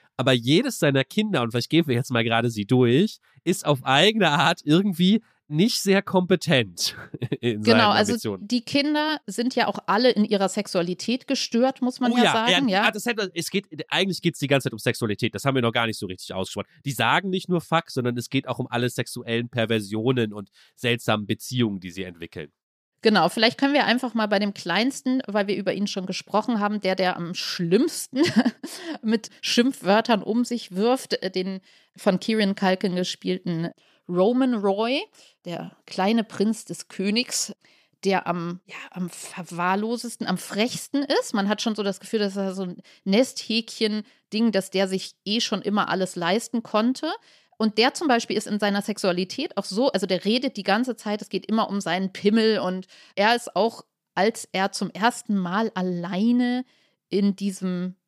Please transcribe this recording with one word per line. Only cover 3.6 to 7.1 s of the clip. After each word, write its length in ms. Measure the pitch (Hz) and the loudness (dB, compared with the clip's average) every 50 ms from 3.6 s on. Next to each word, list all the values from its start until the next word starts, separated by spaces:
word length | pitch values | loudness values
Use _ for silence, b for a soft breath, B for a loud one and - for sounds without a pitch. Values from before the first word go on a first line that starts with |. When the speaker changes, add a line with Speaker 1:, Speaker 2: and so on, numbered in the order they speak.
| - | 2
Speaker 1:
auf 180 | - 147 131 123 | 0 0 0 2
eigene 460 | 135 131 139 170 208 220 226 196 165 | 2 4 4 4 4 4 4 2 2
Art 320 | 147 - 143 143 175 - - | 4 4 2 2 2 0 2
irgendwie 580 | 147 151 170 196 208 185 156 180 185 208 220 b b b b b _ | 2 4 4 4 2 2 2 4 4 4 4 b b b b b _
nicht 340 | 147 151 190 240 - - | 2 2 2 2 2 0
sehr 200 | - 196 190 196 | 2 2 2 2
kompetent 920 | 196 - - 190 180 165 190 170 - - 170 131 117 95 85 - - - - - - - | 2 2 0 0 2 4 0 0 2 2 2 2 2 0 -4 -6 -6 -6 -6 -8 -16 -16